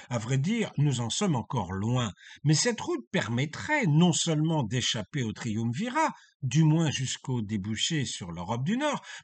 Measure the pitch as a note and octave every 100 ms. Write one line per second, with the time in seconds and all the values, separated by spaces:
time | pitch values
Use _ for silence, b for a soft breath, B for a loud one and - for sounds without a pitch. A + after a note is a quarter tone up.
0 | B B2 A2+ C3+ D#3 A#3 F#3+ - D3 A#2+
1 | A#2 - G3+ C3 - B2 F2 F#2+ A2 B2
2 | A2+ - B B C#3+ D#3 B3 A#3+ - E4
3 | - F#3 F#2+ A#2 D3 - - D4+ G3+ D3
4 | F3+ - E3+ D3+ D#3 D#3+ A2 B2 - A#2
5 | - D3 A2+ G2+ A#2+ G#2+ A#2 A#2+ A#3+ C#4+
6 | D4+ - B B C3 C#3+ D#3 D#3+ D#3 A2+
7 | C3 - - B2 G#2 G#2+ G2 A2 - D#3+
8 | A2+ - F#2 E2+ F2+ A#2 C#3 A#3+ D4+ B3
9 | B B